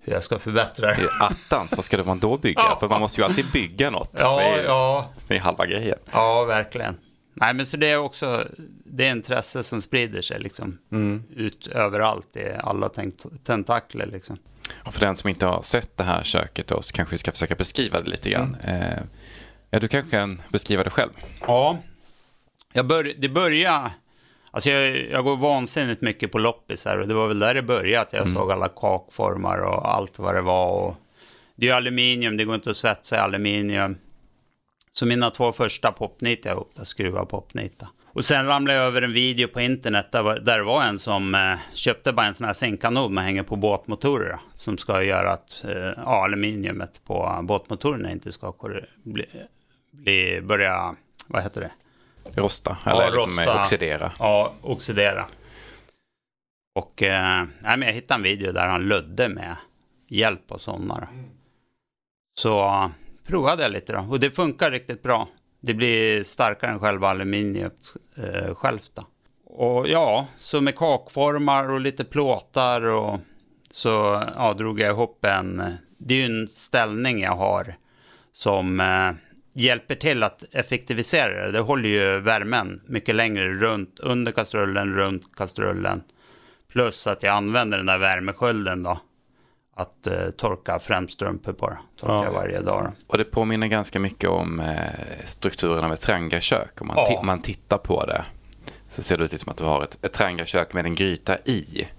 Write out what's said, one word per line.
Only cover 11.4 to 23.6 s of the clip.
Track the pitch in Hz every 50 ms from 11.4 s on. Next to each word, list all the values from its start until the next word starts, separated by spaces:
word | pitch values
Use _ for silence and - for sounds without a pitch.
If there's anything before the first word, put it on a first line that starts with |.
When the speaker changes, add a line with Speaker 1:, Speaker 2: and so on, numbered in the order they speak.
| 113 107 - _ -
Speaker 1:
överallt | - - 123 110 104 98 104 107 110 107 - - _ _
i | - - - - - -
alla | - 101 98 101 101
tent-, | - - 101 98 92 - - - - - _
tentakler, | - 123 107 98 - 117 117 - _ - 113 104
liksom. | 101 104 95 - - - 101 _ - - - - - - - -
Speaker 2:
Och | - -
för | -
den | - 101 95
som | - - 104
inte | 95 - -
har | 92 90 87 -
sett | - - 120 117 - _
det | - 92
här | 92 90 85 80
köket | - - 87 80 - - - 85 -
då, | - - -
så | - -
kanske | - 87 80 85
vi | 82
ska | - - -
försöka | - 85 82 85
beskriva | - 95 - - - 131 107 - 85
det | 85 87
lite | 87 85 - 101
grann. | 101 90 - 135 127 127 -
Speaker 1:
Mm. | 92 92 87 87
Speaker 2:
Eh, | 87 82 - - - - - - - - - - - - - _ _
ja, | - -
du | - 113
kanske | - 139 135 165
kan | - 107 101 101 95 85 - - -
beskriva | 101 - - 104 92 95
det | 95
själv. | - - 127 - - - - - - - -
Speaker 1:
Ja. | - 123 123 135 151 170 170 - - - - _ - - _ _ _ _ _ _ _ _ _ - _ _
Jag | 127 127
bör-, | 127 156 165 156 139 - -
det | 135 139
börjar, | 131 165 185 175 151 156